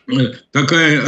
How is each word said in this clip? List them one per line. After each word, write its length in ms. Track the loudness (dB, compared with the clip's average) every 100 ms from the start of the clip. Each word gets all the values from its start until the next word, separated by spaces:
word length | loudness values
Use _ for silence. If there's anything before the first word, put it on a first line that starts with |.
| -4 -2 -2 -4 _
такая 500 | -4 0 2 2 2